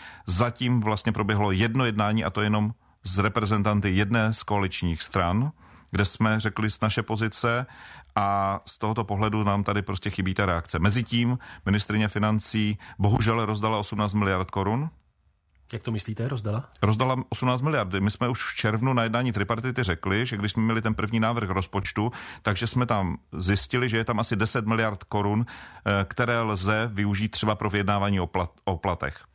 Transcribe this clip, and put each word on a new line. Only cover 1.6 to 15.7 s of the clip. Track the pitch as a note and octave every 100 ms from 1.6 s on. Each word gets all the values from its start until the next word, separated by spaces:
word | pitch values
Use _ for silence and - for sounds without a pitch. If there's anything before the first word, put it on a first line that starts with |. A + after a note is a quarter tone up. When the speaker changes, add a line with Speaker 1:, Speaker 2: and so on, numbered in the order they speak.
| A2+ B2 A#2+
Speaker 1:
jednání, | G#2+ G#2 A2 E2+
a |
to | G#2+
jenom | G#2+ G#2+ G#2+ - _ _
s | - F#2
reprezentanty | G2+ A2+ G#2 G#2+ G#2 G#2 G2+ F#2+
jedné | G#2 A#2 A2
z | A2+
koaličních | - G#2 G2 - F2+ D#2+
stran, | - G2 F2 G2+ C#3+ - - - -
kde | - G#2
jsme | - A2 A2
řekli | G#2+ G#2 G#2+ -
naše | A2 -
pozice | G#2+ G#2+ A2 - A#2+ A#2+ C3 - - - - -
a | G2+ G2+ G2 G2 -
z | -
tohoto | G#2+ A2
pohledu | G2+ G2+ G#2+ G#2+
nám | G#2 G2+
tady | G2+ G#2
prostě | F#2+ G2+ G2+
chybí | - F#2
ta | F#2 G2
reakce. | E2+ - D#2+
Mezitím | F#2 G#2+ A2+ A#2+ A#2+ B2 - - -
ministryně | G#2 - G#2 G#2+
financí | G#2 G#2+ G#2+ - G#2+ G#2 G#2 - -
bohužel | G2+ - A2 A#2 G#2+
rozdala | G#2 A2 A2
osmnáct | G#2 G#2 G#2
miliard | G#2 G2+ F#2 F2+
korun. | G2 G2 A#2+ D#3+ - _ _ _ _ _ _ -